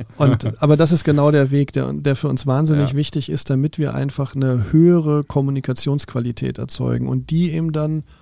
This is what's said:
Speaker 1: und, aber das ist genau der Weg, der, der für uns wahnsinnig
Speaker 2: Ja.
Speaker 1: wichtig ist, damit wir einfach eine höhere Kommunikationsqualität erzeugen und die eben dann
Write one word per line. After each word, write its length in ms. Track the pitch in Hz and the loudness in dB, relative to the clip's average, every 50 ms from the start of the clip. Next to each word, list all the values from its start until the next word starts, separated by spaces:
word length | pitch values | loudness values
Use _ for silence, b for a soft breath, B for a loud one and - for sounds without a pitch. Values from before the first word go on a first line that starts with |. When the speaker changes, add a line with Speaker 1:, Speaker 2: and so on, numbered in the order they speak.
| 113 - - - | -16 -14 -4 0
Speaker 1:
und, 440 | 147 135 - 110 - 113 110 - | 2 2 2 2 0 -4 -2 0
aber 140 | 156 147 151 | 2 4 4
das 160 | 151 165 151 | 4 4 4
ist 140 | 170 156 - | 2 2 2
genau 260 | 160 147 147 143 151 | 2 2 4 4 4
der 180 | 151 143 139 135 | 4 4 2 2
Weg, 220 | 139 143 139 - | 2 0 0 0
der, 220 | - 135 131 127 143 | -2 -2 -4 -2 -4
der 220 | 147 147 143 139 - | -2 -2 -2 -2 0
für 100 | - 143 | -2 -2
uns 180 | 135 131 - | -2 -2 -2
wahnsinnig 440 | 143 127 139 160 156 151 147 143 131 | 0 0 2 2 2 2 2 2 0
Speaker 2:
Ja. 40 | 131 | 0
Speaker 1:
wichtig 340 | 143 151 - - 156 135 - | -2 -2 -2 -4 -6 -6 -4
ist, 200 | 156 143 - - | -6 -6 -2 -2
damit 300 | 139 131 139 151 - - | 0 0 0 -2 -2 -4
wir 160 | 147 139 120 | -4 -4 -4
einfach 400 | 135 135 139 - - 139 131 - | -4 -4 -4 -4 -4 -6 -6 -4
eine 360 | 135 135 131 127 123 107 90 - | -2 -2 0 0 0 0 2 4
höhere 500 | 156 165 175 175 175 156 151 147 147 143 | 6 6 6 6 4 2 2 0 0 -2
Kommunikationsqualität 1300 | - - 147 139 139 139 135 131 - 127 - - 143 139 143 - - - 127 120 120 117 - 135 127 127 - | -2 -2 0 0 0 -2 -4 -4 -4 -6 -4 -2 -2 -2 -2 -4 -4 -6 -4 -4 -4 -4 -4 -6 -6 -6 -6
erzeugen 500 | 123 131 - - 127 123 120 120 123 131 | -8 -8 -6 -4 -2 -2 -2 -2 -2 -2
und 220 | 131 131 127 - | -4 -4 -4 -2
die 220 | 156 165 180 170 | 0 0 0 0
eben 200 | 151 165 160 165 | 0 -2 -2 -2
dann 320 | 156 156 151 151 156 156 147 b b b | -2 -2 -2 -2 -4 -4 -6 b b b